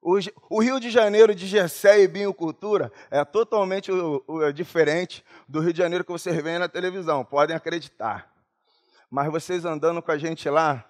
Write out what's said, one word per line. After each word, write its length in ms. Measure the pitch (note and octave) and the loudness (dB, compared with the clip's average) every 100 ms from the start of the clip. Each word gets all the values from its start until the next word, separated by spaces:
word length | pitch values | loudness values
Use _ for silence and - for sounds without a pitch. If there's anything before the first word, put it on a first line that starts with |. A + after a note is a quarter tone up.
O 180 | D#3+ F#3+ | 0 -2
Gi-, 140 | F#3 - _ | -2 -14 _
o 100 | G#3 | -2
Rio 200 | A#3 C4+ | 0 0
de 100 | A#3 | 0
Janeiro 420 | A#3 G#3+ G#3 A3 | 2 2 6 6
de 140 | G3 F#3+ | 6 0
Gessé 540 | G#3 F3+ - G3+ G#3 | 0 0 2 6 8
e 80 | F#3+ | 6
Binho 260 | E3+ G3+ | 4 -6
Cultura 560 | F#3+ E3 D3+ G#3 G3+ C3 - - | -4 -6 -6 -2 -2 -2 -8 -4
é 160 | C#3 | -2
totalmente 680 | C#3+ G#3 A3+ A3 F#3+ F#3+ G3 | -2 -2 0 0 0 -2 -2
o, 300 | F#3 E3+ C#3+ - | -2 -2 -4 -6
o, 160 | D#3+ | -2
é 100 | D3+ | -2
diferente 720 | C#3+ F3 E3 D3 D#3 F3+ - _ - _ | -2 -6 2 2 2 -4 -10 _ -20 _
do 120 | C#3+ | -2
Rio 120 | E3 | -2
de 60 | E3 | 0
Janeiro 260 | F3 F3 | 0 -2
que 60 | F3+ | -4
vocês 240 | E3+ F3+ E3 | -8 -4 -4
veem 160 | D3+ E3+ | -4 -4
na 100 | F3 | -4
televisão, 560 | F3+ F#3 F#3 E3 D3 | -4 -6 -6 -2 -2
podem 300 | B2 C#3+ D3+ | -2 0 2
acreditar. 720 | D#3+ E3 E3 D3 _ A2 F#2+ - _ _ _ _ _ _ _ _ | 0 -6 -8 -10 _ -8 -8 -12 _ _ _ _ _ _ _ _
Mas 220 | C3 D3 | -4 -4
vocês 340 | D#3 - F3+ | -4 -6 -6
andando 380 | E3+ D#3 D#3+ E3+ | -6 -2 -2 -2
com 80 | E3 | -4
a 80 | D#3 | -4
gente 320 | D#3+ D#3+ D#3 | -4 -6 -2
lá 340 | C#3+ D#3+ C3+ - | 0 0 -2 -8